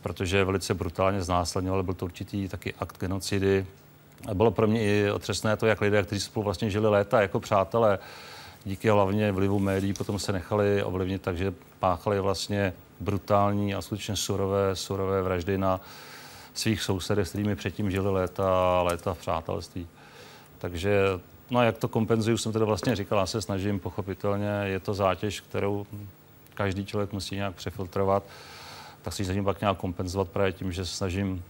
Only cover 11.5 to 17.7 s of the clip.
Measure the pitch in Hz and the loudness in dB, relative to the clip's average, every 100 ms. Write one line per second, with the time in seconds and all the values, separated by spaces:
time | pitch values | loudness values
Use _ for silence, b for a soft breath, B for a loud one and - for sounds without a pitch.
11.5 | 92 - - 95 87 107 101 98 92 - | -4 -18 -2 0 0 0 0 0 -2 -2
12.5 | 101 98 - - - 95 98 - 104 101 | -2 -2 -4 -20 -8 -4 -4 2 4 4
13.5 | 101 101 98 - 104 - 95 - 98 95 | 2 -2 -4 -6 -6 -4 -4 -2 -2 0
14.5 | 98 98 95 - 95 95 98 92 90 87 | 2 2 -2 -6 -4 0 0 0 -2 0
15.5 | 95 95 92 B B B B B B B | 0 2 0 B B B B B B B
16.5 | - 110 104 - 95 - 104 95 104 104 | -4 -2 0 0 -2 0 0 0 -2 -2
17.5 | 98 98 | -2 -4